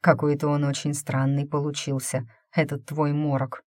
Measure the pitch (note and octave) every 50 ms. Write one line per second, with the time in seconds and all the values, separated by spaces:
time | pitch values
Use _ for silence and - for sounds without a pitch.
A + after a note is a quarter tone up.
0 | - F3 D3+ A#2+ D3+ D3 D3 C#3 - D3 D3 D3 D3 C#3 C#3 - - D3 D3 C#3+
1 | - - C#3+ C3+ C3+ C3+ C#3 C#3+ C#3+ C#3+ D3+ D3 C#3+ D3 C#3+ C#3+ - D3 C#3 C3
2 | - - - B2+ A#2 - _ _ _ _ - - D#3 C3+ - B2+ A#2 - C#3+ D3+
3 | D3+ D3 D3 D3 D3+ D3 C#3 C3+ C3 A2+ - - _ _